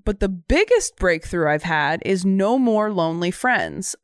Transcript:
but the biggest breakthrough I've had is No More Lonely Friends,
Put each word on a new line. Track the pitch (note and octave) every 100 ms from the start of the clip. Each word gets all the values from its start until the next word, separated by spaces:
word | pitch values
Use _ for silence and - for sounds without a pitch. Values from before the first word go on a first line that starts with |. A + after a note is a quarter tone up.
but | - G3+
the | G3
biggest | F#3 - D4 G#4+ A#4+ - -
breakthrough | F#3 E3 - F3 D3+
I've | D3+
had | E3+ D#3 D3 E3
is | - F#3+ F#3+
No | F#3+ G3 C4
More | B3 G#3+ G#3+
Lonely | F#3+ D#3+ E3 F3
Friends, | - B3+ A#3 E2 D2 F#3 -